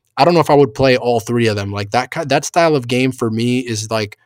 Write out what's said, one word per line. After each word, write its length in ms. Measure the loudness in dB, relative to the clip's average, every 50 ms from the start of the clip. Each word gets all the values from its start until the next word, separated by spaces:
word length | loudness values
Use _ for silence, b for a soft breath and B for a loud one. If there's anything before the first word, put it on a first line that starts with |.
| _ _ _ 0
I 80 | 2
don't 80 | 4 4
know 60 | 4
if 100 | 2 4
I 40 | 4
would 200 | 4 4 4 2
play 240 | 0 2 2 2 2
all 220 | 2 0 -2 -2
three 260 | -2 -2 -2 0 0
of 100 | 0 0
them. 160 | -2 -4 -6 -6
Like, 200 | -8 -6 -4 -2
that 180 | -2 -4 -4
ki-, 160 | -6 -8 -4
that 180 | 0 0 0 -2
style 320 | 0 0 2 2 2 2
of 100 | 0 -2
game 260 | -2 -2 0 0 -2 -2
for 180 | -2 -4 -4
me 300 | -2 -2 -2 -2 -2 -2
is, 300 | -2 -4 -6 -6 -6 -4
like, 280 | -4 -4 -4 -6 -8 -14 _